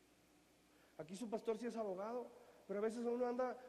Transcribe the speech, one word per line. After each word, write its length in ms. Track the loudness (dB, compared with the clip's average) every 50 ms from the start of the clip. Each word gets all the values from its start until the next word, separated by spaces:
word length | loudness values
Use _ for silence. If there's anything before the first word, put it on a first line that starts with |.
| -20 -20 -20 -20 -20 -20 -20 -20 -20 -20 -20 -20 -20 -20 -20 -20 -20 -18 -12 -10
Aquí 160 | -10 -8 -6
su 140 | -6 -4 0
pastor 300 | 0 0 2 2 0 2
sí 80 | 0
es 100 | -2 0
abogado, 540 | 0 0 0 0 -2 -2 -2 -2 -4 -4 -6 -10 -16 -20 -20 -20 -14 -6
pero 120 | -2 0 2
a 40 |
veces 220 | 2 2 2 2 0
uno 220 | 2 2 4 2
anda 300 | 2 4 2 2 2 0 -4 -8